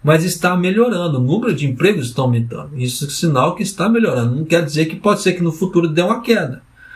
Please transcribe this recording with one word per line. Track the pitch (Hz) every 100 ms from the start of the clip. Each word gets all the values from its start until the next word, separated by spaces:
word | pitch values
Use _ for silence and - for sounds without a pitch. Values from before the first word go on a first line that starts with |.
mas | 147 160
está | 175 - 185 180
melhorando. | 185 202 247 185 175 135
O |
número | 127 190 247
de | 147 143
empregos | 123 170 196 120
está | -
aumentando. | 127 120 117 - 147 143
Isso | 123 -
é | 143
sinal | - 175 135 147
que | 170
está | 190 - 185
melhorando. | 233 214 123 117
Não | 135
quer | 156 170
dizer | 151 156 160
que | -
pode | 208 202
ser | 190
que | 175
no | 170
futuro | 156 185 170 170
dê | 156
uma | 180 233
queda. | - 220 151 123 _ _ -